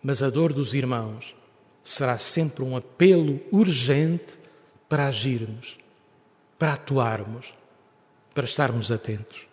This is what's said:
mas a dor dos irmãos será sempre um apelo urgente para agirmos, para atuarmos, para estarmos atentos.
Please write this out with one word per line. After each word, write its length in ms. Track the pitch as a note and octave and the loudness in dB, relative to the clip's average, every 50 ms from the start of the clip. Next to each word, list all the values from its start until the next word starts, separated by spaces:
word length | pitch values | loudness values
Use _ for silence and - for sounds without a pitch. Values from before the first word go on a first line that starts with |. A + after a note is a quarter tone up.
| - | -2
mas 180 | C#3 C#3 B2 | -4 -2 0
a 80 | C#3 C3+ | 0 0
dor 240 | A#2 D3 E3 E3 C#3+ | 2 2 2 2 2
dos 200 | C#3 C#3+ A2+ A#2+ | -2 -4 -2 -2
irmãos 600 | C#3 C#3 B2+ B2+ A#2 A2 G#2+ G#2+ A2 - - - - - _ _ _ _ _ _ _ _ | -2 -2 -2 -2 -4 -4 -6 -10 -12 -14 -18 -20 -20 -20 _ _ _ _ _ _ _ _
será 340 | - - - C#3 B2 B2 A2+ | -6 -4 -2 0 0 0 -2
sempre 460 | - - - E3 D#3+ D3+ - - C3+ | -2 -2 0 0 -2 -2 -2 -6 -6
um 140 | C3 B2+ B2+ | -4 -4 -6
apelo 640 | - - - - F3 F#3+ F#3 F3 D#3+ D3 C#3 C#3+ - - | -6 -8 2 6 8 8 8 8 6 2 0 -2 -4 0
urgente 880 | - G3 A3 F#3 D#3+ B2+ B2 B2+ C#3 C#3 D#3 D#3+ E3+ E3+ - - - - - - - - _ _ _ - _ _ | 4 4 4 4 4 0 2 2 2 4 4 2 0 -2 -4 -10 -20 -20 -20 -20 -20 -20 _ _ _ -20 _ _
para 200 | D#3 D3 C#3+ C#3 | 0 0 0 0
agirmos, 720 | C3 G#2 A2 C3+ B2+ A#2 A2 G#2+ A2 A#2 B2 - - - - _ _ _ _ _ _ _ _ _ _ _ _ _ _ _ | -2 -2 -2 -2 -2 -2 -4 -6 -10 -12 -14 -18 -20 -20 -20 _ _ _ _ _ _ _ _ _ _ _ _ _ _ _
para 140 | E3 D#3 C#3+ | -2 -2 -2
atuarmos, 840 | C3+ - - C#3 C3+ B2 A#2 A2 G#2+ G2+ G#2 A2 A#2+ B2+ - - - - _ _ _ _ _ _ _ _ _ _ _ _ _ _ | -4 -4 -2 0 2 2 0 -2 -4 -6 -8 -12 -14 -14 -18 -20 -20 -20 _ _ _ _ _ _ _ _ _ _ _ _ _ _
para 120 | D3+ C3 | -6 -4
estarmos 460 | A#2+ - - D3 B2+ A2+ A#2 G#2+ G2+ | -4 -2 -2 0 0 0 -2 -2 -2
atentos. 560 | A#2 G#2+ - - A2 G#2 G#2+ - - - - _ | -4 -4 -4 -6 -8 -8 -10 -14 -18 -20 -20 _